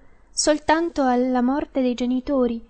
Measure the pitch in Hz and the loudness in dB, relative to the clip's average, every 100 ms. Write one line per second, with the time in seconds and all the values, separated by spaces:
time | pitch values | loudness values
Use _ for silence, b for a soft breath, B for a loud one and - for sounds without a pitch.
0 | b b b - - 302 - 311 339 320 | b b b -2 0 0 2 0 0 0
1 | 262 247 254 254 247 277 311 277 254 240 | 0 2 0 0 0 -2 -4 -2 -2 -2
2 | 247 254 254 277 247 233 - | -2 -2 -2 0 0 -2 -10